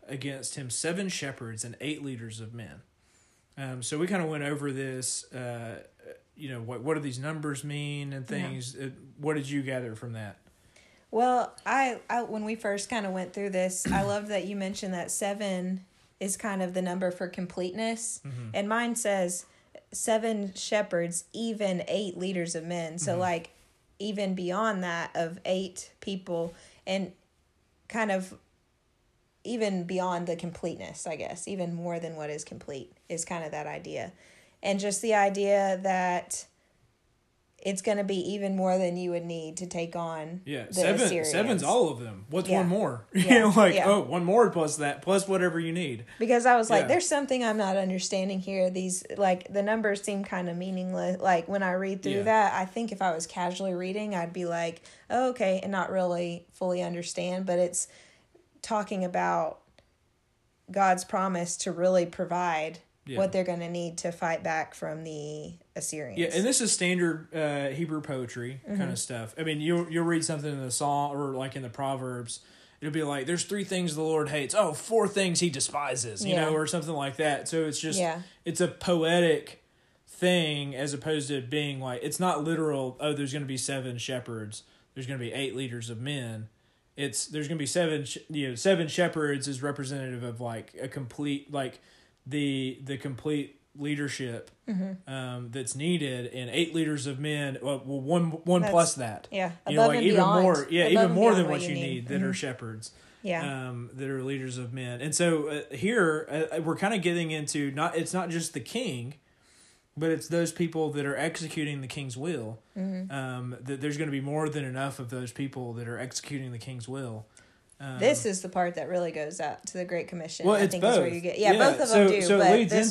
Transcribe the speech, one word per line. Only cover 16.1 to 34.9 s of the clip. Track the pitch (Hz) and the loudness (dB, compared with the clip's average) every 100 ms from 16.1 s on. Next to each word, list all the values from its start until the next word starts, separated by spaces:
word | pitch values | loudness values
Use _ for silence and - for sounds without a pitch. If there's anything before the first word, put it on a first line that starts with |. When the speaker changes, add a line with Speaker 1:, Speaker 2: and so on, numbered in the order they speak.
| _ | _
Speaker 2:
is | 196 196 | -6 -4
kind | 214 190 | -4 -2
of | 180 | -2
the | 185 | -2
number | 185 180 180 | -2 0 -2
for | 180 180 | -2 -6
completeness. | 196 175 - 180 190 226 226 - - 143 | -6 -6 -4 -4 -2 -4 -4 -6 -8 -10
Speaker 1:
Mm-hmm. | 123 113 | -10 -6
Speaker 2:
And | 190 202 | -4 0
mine | 226 240 233 | 0 0 -2
says, | 208 196 180 185 - _ _ - _ | 0 0 0 -4 -10 _ _ -20 _
"Seven | - - 220 226 214 196 | -6 0 2 2 -2 -4
shepherds, | - - 214 202 175 170 170 - | -8 -2 0 2 -2 -2 -4 -8
even | 208 226 214 196 180 - | -6 -4 -2 -2 -2 -2
eight | 190 202 175 | -2 -2 -4
leaders | 185 185 170 165 | -4 -2 -4 -6
of | |
men." | 165 175 160 170 | -4 -4 -6 -4
So, | 160 | -2
Speaker 1:
Mm-hmm. | 175 | 0
Speaker 2:
like, | 180 170 - _ _ _ _ - | 0 -2 -6 _ _ _ _ -8
even | 208 202 196 185 | -6 -2 -2 -2
beyond | 175 190 220 196 | -2 0 0 0
that | 180 170 160 - | -2 -4 -4 -4
of | 165 180 - | -4 -4 -2
eight | 190 185 - - _ | -2 -2 -10 -18 _
people | - 190 185 170 175 - - - - | -8 -8 -4 -4 -4 -8 -20 -14 -4
and | 196 175 - _ _ _ _ _ _ - | -4 -4 -8 _ _ _ _ _ _ -8
kind | 226 214 | -2 0
of | 190 185 - _ _ _ _ _ _ _ _ _ _ | 0 -4 -14 _ _ _ _ _ _ _ _ _ _
even | - 233 208 185 | -6 -2 0 0
beyond | 175 185 185 175 175 | -2 -2 0 0 -2
the | 170 | -4
completeness, | 175 - 170 - 90 - 175 | -6 -6 -6 -6 -10 -10 -8
I | 156 | -6
guess, | - 180 - | -8 -8 -8
even | 196 170 | -4 -4
more | 170 175 170 | -4 -4 -4
than | 165 160 | -6 -8
what | 151 | -8
is | 151 | -8
complete | - - - 135 120 _ - | -10 -14 -12 -12 -12 _ -8
is | 160 - | -8 -6
kind | 170 | -6
of | 156 | -6
that | 151 151 | -6 -8
idea. | 151 175 147 185 - - - _ _ | -10 -8 -8 -8 -12 -20 -20 _ _
And | 196 196 | -2 0
just | 202 | 0